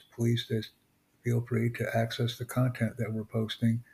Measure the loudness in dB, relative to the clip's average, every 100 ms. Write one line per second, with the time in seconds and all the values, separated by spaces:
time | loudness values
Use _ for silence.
0 | -8 -2 2 2 0 -2 -4 _ _ _
1 | _ _ -2 0 0 0 0 0 0 0
2 | 0 0 -2 -2 -4 0 0 2 -2 0
3 | -4 -4 -4 -2 -2 2 2 2 -2